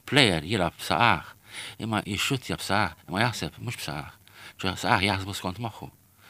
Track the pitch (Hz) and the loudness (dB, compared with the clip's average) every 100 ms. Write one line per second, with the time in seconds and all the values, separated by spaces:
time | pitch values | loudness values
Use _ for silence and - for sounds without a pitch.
0 | - 135 117 80 78 113 82 - - 82 | 2 6 6 6 0 0 0 -2 -2 4
1 | 117 80 - - - - - - 110 107 | 4 4 -2 -18 -18 -14 -14 -10 -4 -2
2 | - 98 - 135 - 92 - 98 90 - | -2 -2 -2 -2 -4 -6 0 0 0 -4
3 | - 92 120 - 80 - 113 - - 76 | -6 0 0 0 -8 -8 -10 -8 -8 -8
4 | 69 - - - - - 95 - 92 113 | -10 -16 -20 -20 -18 -6 -4 -2 2 4
5 | 98 95 95 95 92 95 117 - - - | 4 0 -4 -6 -6 -6 -8 -10 -14 -16
6 | _ _ - | _ _ -20